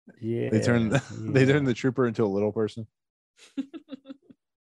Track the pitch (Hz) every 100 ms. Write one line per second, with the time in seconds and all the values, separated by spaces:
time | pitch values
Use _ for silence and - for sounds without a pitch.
0 | - - 113 117 120 110 104 120 113 135
1 | - 110 110 135 131 147 139 117 135 123
2 | 123 110 110 98 104 104 107 - 113 _
3 | _ _ _ _ - - - 320 - 277
4 | 269 269 _ - _ _